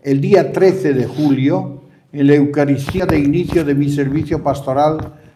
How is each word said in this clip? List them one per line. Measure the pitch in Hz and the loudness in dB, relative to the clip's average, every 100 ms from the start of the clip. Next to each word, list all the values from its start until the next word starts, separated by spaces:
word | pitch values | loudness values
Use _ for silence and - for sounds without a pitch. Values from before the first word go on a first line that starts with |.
el | 143 139 | -2 -2
día | 175 196 - | 2 2 2
trece | - 185 - 156 | 2 2 2 0
de | 135 - | -2 -2
julio | 143 151 131 135 185 - - - _ _ | -2 0 2 0 0 -4 -12 -20 _ _
en | 143 139 | 0 4
la | |
Eucaristía | 147 143 143 143 131 - 185 180 | 4 2 0 0 0 -2 -4 0
de | 156 | 0
inicio | 143 165 170 180 | 2 0 0 -2
de | 147 | 0
mi | 143 143 | 0 0
servicio | 143 139 147 139 160 | -2 -2 -2 -4 -4
pastoral | 147 139 - 131 151 156 - - - | -4 -4 -4 0 0 -2 -6 -16 -20